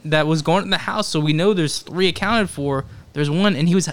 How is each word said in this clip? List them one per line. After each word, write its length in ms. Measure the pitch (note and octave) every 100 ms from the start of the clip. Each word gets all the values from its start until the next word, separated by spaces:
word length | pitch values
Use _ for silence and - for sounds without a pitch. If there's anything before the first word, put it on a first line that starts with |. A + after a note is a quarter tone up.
that 220 | D#3 D3+ D3+
was 140 | D#3+
going 200 | D3+ F#3
in 60 | F#3+
the 80 | F3+
house, 300 | - G3+ -
so 100 | D#3
we 140 | D3
know 220 | D3+ G3
there's 260 | F#3+ D3 -
three 260 | - E3+ F#3
accounted 420 | - G3 A#3 F#3+
for. 340 | - C#3+ C3+ - - -
There's 160 | D3 D3
one, 260 | D#3+ G#3 C#3
and 100 | E3+
he 80 |
was 120 | F#3 D#3